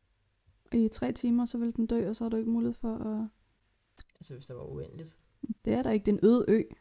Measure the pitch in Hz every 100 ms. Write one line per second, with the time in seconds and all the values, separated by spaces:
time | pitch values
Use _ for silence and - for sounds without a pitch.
0 | _ _ _ _ _ _ _ 240 220 -
1 | 247 247 247 240 240 240 233 233 226 233
2 | 190 220 226 226 226 233 233 233 226 220
3 | 214 214 220 - _ _ _ _ _ -
4 | - _ - 127 143 127 - 143 - -
5 | 160 - _ _ - - - 220 254 214
6 | 208 208 214 240 - 220 - -